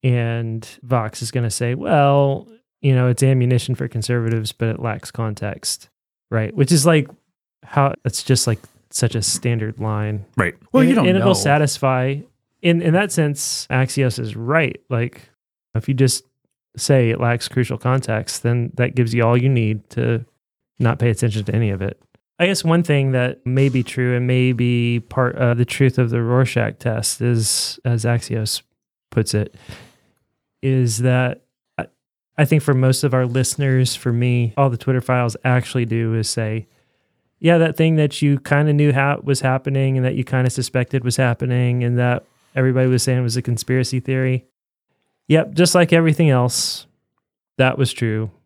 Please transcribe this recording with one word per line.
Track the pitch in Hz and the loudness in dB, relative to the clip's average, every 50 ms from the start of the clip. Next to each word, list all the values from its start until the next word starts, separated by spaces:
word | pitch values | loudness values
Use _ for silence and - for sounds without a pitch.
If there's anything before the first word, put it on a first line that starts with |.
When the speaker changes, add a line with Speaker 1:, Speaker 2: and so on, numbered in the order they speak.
Speaker 1:
And | - 131 123 120 117 117 117 117 117 113 110 110 107 - - - | 2 0 0 0 0 -2 -4 -4 -6 -6 -6 -8 -10 -14 -20 -20
Vox | - 120 131 123 110 107 - - | -6 -2 -2 -2 -2 -4 -8 -10
is | 120 113 | -12 -6
gonna | - 127 120 113 | -4 -4 -4 -4
say, | 98 - 123 117 123 | -4 -4 -4 -4 -4
"Well, | 127 - - - 147 143 139 139 143 139 139 139 - - - - _ _ _ _ _ | -4 -2 0 2 4 4 4 4 4 2 2 0 -4 -8 -16 -20 _ _ _ _ _
you | - 143 131 | 0 2 2
know, | 127 127 123 | 4 2 2
it's | 123 - | 2 2
ammunition | 135 131 135 127 123 123 127 120 - - 127 | 2 2 4 2 2 2 2 0 0 -2 -6
for | - 139 117 | -4 -6 -8
conservatives, | - 117 104 - 123 120 113 113 113 113 110 104 | -6 -6 -4 -2 -2 -2 -2 -2 -2 -2 -4 -6
but | - _ 117 113 | -6 _ -4 -4
it | 110 - | -4 -4
lacks | - 117 104 - - - | -6 -6 -6 -6 -10 -14
context," | - - 117 110 104 - - 104 98 - - - - - - _ _ _ _ _ _ _ _ _ | -8 -6 -6 -6 -6 -6 -8 -10 -10 -8 -8 -8 -8 -10 -12 _ _ _ _ _ _ _ _ _
right? | - 113 110 110 - | -2 -2 -2 -2 0
Which | - 143 127 | 0 2 2
is, | 175 156 135 170 | 4 2 4 4
like, | 165 160 139 - - _ _ _ _ _ _ _ _ _ _ | 4 2 2 -2 -10 _ _ _ _ _ _ _ _ _ _
how, | - - 143 139 139 - - _ | -4 0 0 0 0 0 -4 _
it's | 127 - - - | -6 -6 -6 0
just, | - 131 120 - - | 0 0 2 2 -2
like, | 113 - - - _ _ _ _ | -4 -4 -6 -20 _ _ _ _
such | - - - 113 - | -4 -2 -2 -2 -2
a | 113 | -2
standard | 101 - - - - 120 117 117 107 110 110 - | -4 -4 -6 -4 -4 -4 -2 -2 -4 -6 -8 -6
line. | 104 110 107 104 107 107 107 104 101 _ _ | -6 -4 -4 -4 -4 -4 -6 -8 -10 _ _
Speaker 2:
Right. | - 185 170 - _ _ _ | -2 -2 -2 -2 _ _ _
Speaker 3:
Well, | - 262 | 2 4
Speaker 1:
And | 254 247 | 4 4
Speaker 3:
you | 269 | 4
Speaker 1:
it, | |
Speaker 3:
don't | 226 - - | 4 2 2
Speaker 1:
and | 180 190 | 2 2
it'll | - 202 | 2 2
Speaker 3:
know. | 185 | 2
Speaker 1:
satisfy, | - - 151 143 151 151 143 - - - 135 131 127 127 131 139 143 185 _ _ _ _ _ _ _ - | 2 2 2 2 2 2 0 -2 -2 0 0 0 0 0 -2 -4 -6 -10 _ _ _ _ _ _ _ 0
in, | 175 170 170 | 2 2 2
in | 170 170 156 | 2 2 2
that | 180 208 196 | 2 0 0
sense, | - - 156 147 143 143 - - - - - _ | 0 0 0 0 -2 -4 -6 -8 -8 -8 -8 _
Axios | 127 127 131 127 - - 135 127 110 120 | -2 0 0 0 0 0 0 0 0 -2
is | 120 110 104 | -6 -8 -8
right. | - 113 120 147 165 160 - - - _ _ | -8 -6 -2 0 0 0 -2 -4 -8 _ _
Like, | 131 117 117 120 - - - _ _ _ _ _ _ _ _ _ _ | -4 -2 -2 -4 -6 -14 -20 _ _ _ _ _ _ _ _ _ _
if | 113 - - | -6 -2 -2
you | 139 | 2
just | 123 135 127 - - - _ _ _ _ _ _ _ _ _ _ | 2 4 2 2 0 -8 _ _ _ _ _ _ _ _ _ _
say | - - - 147 131 123 113 | -10 0 2 4 4 4 2
it | 113 - | 2 0
lacks | 123 117 120 117 - - | 0 0 0 -2 -4 -4
crucial | - 127 123 - 131 117 | -2 -2 -2 -2 -4 -4
context, | - 123 127 135 127 - 113 107 110 - - - - | -2 0 0 0 0 -2 -4 -4 -4 -6 -10 -4 -2
then | 120 120 120 117 - - | -2 0 0 -2 -4 -2
that | - 123 123 - | -2 -2 -2 2
gives | 123 123 110 - | 0 0 0 2
you | 120 117 | 2 2
all | 113 120 123 | 4 4 4
you | 123 135 | 2 2
need | 135 120 113 107 110 104 - _ | 2 2 0 0 -2 -4 -6 _
to | - - 120 117 117 113 117 _ _ _ _ _ _ _ _ _ _ _ | -6 -4 -2 -2 -2 -2 -6 _ _ _ _ _ _ _ _ _ _ _
not | 120 117 120 - | 0 0 2 2
pay | 120 120 | 0 0
attention | 110 - - 120 101 107 104 | 0 0 -2 -2 -2 -2 -4
to | - - | -2 -2
any | 110 117 107 | 0 0 0
of | 98 95 | -2 -2
it. | 98 98 - _ _ _ _ _ _ _ _ _ | -6 -6 -8 _ _ _ _ _ _ _ _ _
I | 175 | 0
guess | 185 196 185 - | 0 0 0 0
one | 160 165 170 170 | 2 2 2 2
thing | 170 151 139 135 135 131 | 2 2 2 2 0 0
that | 127 123 127 131 - _ 127 | 0 0 -2 -4 -6 _ -2
may | 127 131 135 139 | 0 2 2 2
be | 123 131 | 2 0
true | 120 - - - 127 123 123 | -2 -2 -4 -2 -2 0 0
and | 123 123 123 | 0 0 0
may | 127 127 127 127 127 | 2 2 2 2 0
be | 117 123 120 120 120 120 120 120 120 117 _ | 0 0 0 0 0 0 0 -2 -2 -4 _
part | - - 127 123 - - | -2 0 0 0 0 0
of | 127 120 120 117 | 0 0 2 2
the | 123 | 0
truth | - - - 139 131 120 - | -2 0 0 0 2 2 2
of | 127 117 | 0 0
the | 120 120 | 0 -2
Rorschach | 117 113 123 127 131 117 - 120 113 107 107 - | -2 0 2 2 2 2 0 -2 -2 -2 -6 -6
test | - 123 113 113 107 - - - | -6 -4 -4 -2 -4 -4 -4 -2
is, | 123 120 120 113 110 107 - - - - - - _ | -2 0 0 2 0 0 -2 -4 -4 -6 -8 -6 _
as | 120 120 113 110 | -2 -2 0 0
Axios | 120 120 117 - - 123 117 107 104 - - - _ _ _ _ _ _ _ _ _ | 0 0 0 -2 -4 -6 -4 -4 -4 -6 -8 -10 _ _ _ _ _ _ _ _ _
puts | - - 110 - - | -2 -2 -2 0 0
it, | 107 104 - _ - - - - - - - _ _ _ _ _ _ _ _ _ _ _ _ _ _ | -2 -2 -2 _ -20 -20 -20 -20 -20 -20 -20 _ _ _ _ _ _ _ _ _ _ _ _ _ _
is | - 135 131 131 127 120 107 107 | -2 0 2 2 2 0 0 0
that | 123 127 127 127 127 127 139 - _ _ _ _ _ _ _ - | 2 2 2 2 2 0 -4 -8 _ _ _ _ _ _ _ -10
I, | - - _ _ _ _ _ _ _ _ _ - | -10 -10 _ _ _ _ _ _ _ _ _ 0
I | 151 | 2
think | 135 160 151 | 4 4 2
for | 139 - 139 | 2 2 2
most | 127 131 131 131 - - | 2 4 2 2 2 0
of | 143 123 | 0 0
our | 131 127 | 0 -2
listeners, | 123 120 131 127 - - - 143 135 131 127 127 123 - | 0 0 -2 -2 -2 -2 -4 -2 0 2 2 2 0 -2
for | - - 127 117 | -4 -4 -2 0
me, | 120 120 123 123 120 120 113 - | 0 0 0 0 0 0 -2 0
all | - 139 135 | 0 0 0
the | 120 113 | 0 -2
Twitter | - - 131 127 | -2 -2 -2 -2
files | 120 - 127 123 123 117 110 - _ | 0 0 -2 0 0 -2 -4 -4 _
actually | 127 123 127 123 - - 131 120 | 0 0 0 -2 -2 -4 -4 -2
do | 113 110 113 117 113 113 | -2 -2 -2 -2 -2 -2
is | 113 107 - | -2 -2 -4
say, | - - 113 107 110 113 101 _ _ _ _ _ _ _ _ _ _ _ _ _ _ _ | -4 -4 -4 -4 -4 -6 -8 _ _ _ _ _ _ _ _ _ _ _ _ _ _ _
"Yeah, | - 165 170 170 | 2 2 4 4
that | 165 160 143 - | 4 2 2 0
thing | 165 160 160 | 2 2 4
that | 156 151 147 - - | 2 2 0 0 0
you | - 143 143 139 | 0 0 0 0
kinda | _ - 147 143 151 151 147 | _ 0 0 2 2 2 2
knew | 147 147 147 135 | 2 2 2 2
ha-, | 135 139 139 143 - - | 2 2 0 0 -2 -2
was | - 139 131 | -2 -2 0
happening | - 131 127 135 - - 135 135 135 135 131 131 | 0 0 -2 0 -2 -2 -2 0 0 0 0 0
and | 127 | 0
that | 127 131 | 0 -2
you | - 127 | -2 -4
kinda | - - 127 127 127 | -2 0 0 0 0
suspected | - - 127 - - 127 123 - - 135 117 | 0 -2 -6 -4 -2 -2 -2 0 -2 -4 -2
was | 123 117 - | -2 0 0
happening | 131 123 117 - - 127 123 123 123 123 123 123 123 | 2 0 0 0 -2 -2 0 0 0 0 0 0 0
and | 120 123 120 | 0 0 2
that | 123 123 123 - - _ _ _ _ _ _ | 2 2 0 -2 -4 _ _ _ _ _ _
everybody | 131 131 131 127 131 127 127 | 0 0 2 2 2 2 2
was | 127 120 - | 2 2 2
saying | - 127 123 123 | 0 0 0 0
was | 120 113 123 | -2 -2 -4
a | |
conspiracy | 123 - 120 113 - - 127 131 123 - - 127 | -2 -2 -4 -4 -2 -2 0 0 0 -2 -4 -6
theory. | 120 - 131 131 131 131 127 123 - _ _ _ _ _ _ _ _ _ _ _ _ _ _ _ _ _ | -4 -2 -2 -2 0 0 -2 -4 -4 _ _ _ _ _ _ _ _ _ _ _ _ _ _ _ _ _
Yep, | 151 156 - - - | 2 2 2 0 2
just | 151 175 170 - | 2 2 4 4
like | 185 170 160 | 4 4 4
everything | - 165 165 160 151 - 170 156 | 4 4 4 4 2 4 4 4
else, | 135 127 123 123 120 - - - - - - _ _ _ _ _ _ _ _ _ _ _ _ _ _ - | 4 4 2 0 0 -2 -4 -4 -6 -10 -14 _ _ _ _ _ _ _ _ _ _ _ _ _ _ 0
that | 131 127 127 - | 2 2 2 0
was | 135 120 | -2 -2
true." | - - 123 113 107 107 110 107 - _ _ | 0 -2 -2 -2 -2 -2 -4 -6 -8 _ _